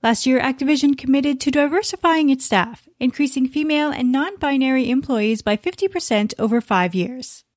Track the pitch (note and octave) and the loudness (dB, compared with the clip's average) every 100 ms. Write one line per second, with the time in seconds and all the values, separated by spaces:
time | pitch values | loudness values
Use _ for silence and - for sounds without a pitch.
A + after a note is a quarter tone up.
0 | A3+ A3+ C4 B3+ B3+ C4 C#4 D4 C#4+ C#4 | 0 0 2 2 0 -2 0 2 2 0
1 | C4 C#4 C#4 C4+ - C#4+ C#4+ E4+ G#4+ F#4+ | 2 2 2 -2 0 0 2 0 -2 -2
2 | E4+ D#4+ D4 C4 - G#3 A3+ A3+ _ _ | 2 4 4 2 2 0 0 -6 _ _
3 | B3+ - D4 C4+ C4 D4+ D4+ D4+ D4+ - | -4 0 -2 0 -2 -2 0 0 0 -2
4 | B3 C4 D#4+ G4+ D4 C#4 C4 C4 A#3+ B3 | 0 0 -2 -2 -2 0 2 2 2 -2
5 | C#4 A#3+ G#3 A3 - G#3 - - F#4+ F4+ | 0 0 0 0 0 -2 -4 -4 -4 -4
6 | - G#3+ G#3+ - A3 A#3 - G3 F3+ F#3 | -2 0 0 -2 0 0 0 0 0 -2
7 | F3 B3+ B3+ - _ | -4 -6 -14 -16 _